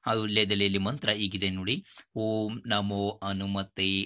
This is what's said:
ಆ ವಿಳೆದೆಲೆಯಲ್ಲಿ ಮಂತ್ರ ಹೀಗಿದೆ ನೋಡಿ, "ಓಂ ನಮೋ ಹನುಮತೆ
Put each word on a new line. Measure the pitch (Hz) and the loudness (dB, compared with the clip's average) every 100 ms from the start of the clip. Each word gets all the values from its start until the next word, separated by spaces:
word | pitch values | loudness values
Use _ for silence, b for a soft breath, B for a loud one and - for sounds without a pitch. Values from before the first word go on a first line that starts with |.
| - | 0
ಆ | |
ವಿಳೆದೆಲೆಯಲ್ಲಿ | 113 107 107 101 101 101 98 | 0 2 2 2 4 4 2
ಮಂತ್ರ | 98 139 107 | 0 0 -2
ಹೀಗಿದೆ | 107 101 95 98 | 0 -2 0 -2
ನೋಡಿ, | 95 92 151 B B B - | -2 -2 -4 B B B -4
"ಓಂ | 110 110 107 117 117 | -2 0 -2 -4 -2
ನಮೋ | 104 101 101 101 - | 0 0 0 -2 -2
ಹನುಮತೆ | 98 98 98 98 95 - 95 95 | -4 -2 -2 -2 -4 -2 0 2